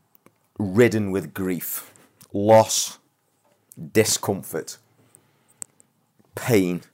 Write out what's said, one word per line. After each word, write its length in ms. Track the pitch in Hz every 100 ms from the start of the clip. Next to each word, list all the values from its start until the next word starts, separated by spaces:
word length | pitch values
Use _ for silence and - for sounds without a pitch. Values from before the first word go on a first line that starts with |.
| _ _ _ _ _ -
ridden 540 | 101 95 120 107 101
with 220 | 95 78
grief, 600 | 95 92 87 - - - _ _ _ _
loss, 640 | 101 104 110 107 - - - _ _ _ _ _ _ _ - 78
discomfort, 840 | 110 107 - - 95 - 80 - - _ _ _ _ _ _ _ _ - _ _ _ _ _ _ -
pain, 460 | - 110 90 87 -